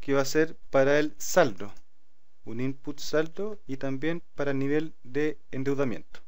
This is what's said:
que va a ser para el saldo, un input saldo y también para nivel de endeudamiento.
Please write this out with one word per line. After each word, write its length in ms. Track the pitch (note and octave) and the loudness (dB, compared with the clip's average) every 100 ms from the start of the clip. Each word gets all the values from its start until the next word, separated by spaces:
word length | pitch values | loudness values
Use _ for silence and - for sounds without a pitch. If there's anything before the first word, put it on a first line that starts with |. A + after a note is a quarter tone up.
que 140 | - | 2
va 80 | C#3 | 2
a 20 | |
ser 320 | C3+ D#3 D#3+ E3 - | 4 4 2 0 0
para 280 | C3+ C3+ D3 | 4 6 6
el 160 | D3+ - | 4 0
saldo, 540 | - - D3+ F#2 G2+ - - - - - - - | 2 4 4 2 -4 -6 -8 -12 -12 -12 -12 -10
un 160 | - A2+ | -6 -2
input 380 | C3 C3+ - C#3+ | -2 -2 -4 -2
saldo 600 | - D3+ D#3+ D#3+ G3+ G#3 - | 0 2 0 -2 -4 -4 -4
y 100 | C3+ | -2
también 460 | C#3 C3+ D#3 E3+ - | -2 0 -2 -2 -4
para 180 | - C#3+ | -2 0
nivel 420 | C3+ C3+ D3 D#3 - | 2 2 2 0 -4
de 360 | A#2+ B2+ D3+ D3 - | -4 0 0 -2 -4
endeudamiento. 720 | B2+ C3+ C#3 C3+ G#2 - - | -2 0 2 2 0 -4 -8